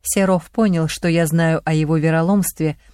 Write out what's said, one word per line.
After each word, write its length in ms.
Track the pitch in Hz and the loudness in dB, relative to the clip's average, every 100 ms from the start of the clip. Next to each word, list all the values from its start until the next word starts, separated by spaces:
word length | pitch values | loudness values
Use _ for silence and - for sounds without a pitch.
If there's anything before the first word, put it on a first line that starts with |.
Серов 500 | - - 190 185 - | -4 -2 0 0 -2
понял, 340 | - 220 170 160 | -2 0 0 -2
что 220 | - 175 | -2 -2
я 180 | 165 165 | 0 0
знаю 360 | 165 160 160 | 0 2 0
о 100 | - | 0
его 220 | 156 156 160 | -2 0 0
вероломстве, 800 | 160 160 165 202 185 - 156 147 - | 0 0 2 0 -2 -2 -4 -4 -16